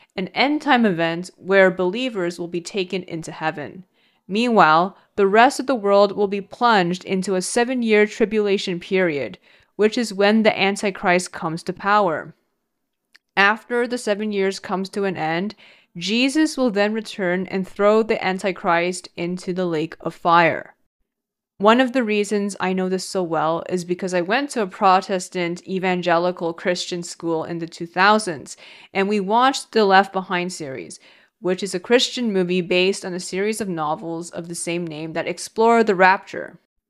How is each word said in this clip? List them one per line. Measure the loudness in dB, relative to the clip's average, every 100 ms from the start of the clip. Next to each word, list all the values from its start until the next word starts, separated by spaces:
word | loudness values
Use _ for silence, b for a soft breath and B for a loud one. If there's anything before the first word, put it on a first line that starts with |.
| B -8
an | -6
end-time | 0 0 0 2 4 4
event | 2 0 -2 -8 _
where | 2 6 6
believers | 4 -2 0 -4 -2 -4 -6
will | -6
be | -8
taken | -6 -6 -4 -6
into | -6 -10 -10
heaven. | -6 -6 -6 -12 -14 -20 _ _ _ -6
Meanwhile, | -2 2 6 8 6 4 b b 0
the | 4
rest | 6 6 4
of | -4
the | -2
world | 4 4 4
will | 2 -2
be | -2
plunged | -8 0 4 4 2 -2 -4
into | -4 0 -2
a |
seven-year | -2 -2 0 0 2 4 4
tribulation | 2 0 0 0 0 -2 -6
period, | -2 0 0 -2 -6 -10 b b b 0
which | 0 0
is | -4
when | 2 4 4
the | 4 2
Antichrist | -2 0 -4 -2 0 0 0
comes | -8 -8 -6
to | -8
power. | -6 0 2 2 -2 -8 -18 _ _ _ _ _ _ _ _ _ 2
After | 2 2 -2 -2 -2
the | -4
seven | -2 -2 -2
years | 0 -2 -2
comes | -6 -6 -6
to | -4 -4
an | -2
end, | -2 -2 -4 -8 b b b -8
Jesus | -2 0 2 2 0 2
will | 0
then | 2 0
return | 0 -8 -4 -2 -2 -4
and | -6 -6
throw | 0 4 4
the | 2 -2
Antichrist | -2 -2 -4 -4 0 0 0 -4 -12 -8
into | -6 -6 -6
the | -4 -2
lake | -2 -4 -6
of | -10
fire. | -4 2 4 4 0 -8 _ _ _ _ _ _ _ _ 0
One | 4 4
of | 4
the | 0
reasons | 0 0 0 -2 -2 -4
I | -2
know | -2 -2
this | -4 -4
so | -4
well | -2 0 0 -2 -4
is | -6 -4
because | -6 -2
I | -2
went | 0 -2 -2
to | -4
a | -6
Protestant | 2 4 4 2 -4 -4 -4 -4 -4 -6
evangelical | -4 0 0 2 2 2 -2 -6
Christian | -4 -4 -4 -4 -8
school | -10 -10 -4 -4 -4
in | -8
the | -10
two | -12 -8
thousands, | 0 4 4 2 -8 -10 -20 B B B
and | -4 0
we | 0
watched | 0 2 2 0 -2
the | 2 6
Left | 6 4
Behind | -2 -4 -4 -4
series, | -8 -10 -10 -12 -18 b b b _
which | -4 -4
is | -4 -6
a |
Christian | 0 0 0 -4 -2
movie | 0 0 -2
based | 0 0 0 -2 -6
on |
a | -10
series | -8 -4 -4 -4
of | -6
novels | -4 -4 -4 -6 -10 -10
of | -12 -12
the | -10
same | -6 -6 -6
name | -8 -8
that | -6 -6
explore | -8 -8 0 4 4
the | 2
rapture. | 4 4 2 -4 -12 -12 -16 _ _ _